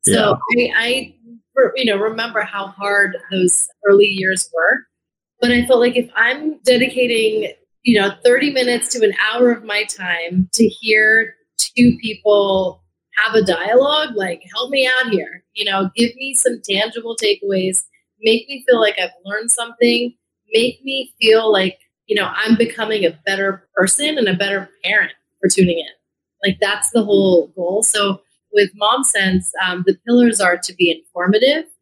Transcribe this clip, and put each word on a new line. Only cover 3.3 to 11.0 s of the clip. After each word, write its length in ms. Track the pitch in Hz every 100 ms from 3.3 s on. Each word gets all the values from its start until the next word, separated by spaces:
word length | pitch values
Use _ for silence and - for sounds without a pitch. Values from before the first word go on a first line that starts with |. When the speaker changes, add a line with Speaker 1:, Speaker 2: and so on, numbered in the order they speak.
Speaker 1:
those 380 | 190 180 - - _ 202
early 200 | 202 208
years 440 | 190 190 190 -
were. 300 | 165 175 269 - _ _ _ _ _
But 120 | 240
I 140 | 240 240
felt 140 | 247
like 160 | 240 247
if 140 | 240 -
I'm 420 | 233 269 311 302
dedicating, 920 | - 247 254 254 247 226 220 214 208 - _ _
you 180 | - 214
know, 120 | 196 196
thirty 260 | 240 254 285
minutes 380 | 269 247 240 -
to 100 | 247
an 80 | 214 196 214
hour 220 | 233 247
of 120 | 226
my 200 | 214 208
time 640 | 214 - 180 170 170 180 185
to 120 | - 226
hear 680 | - 220 214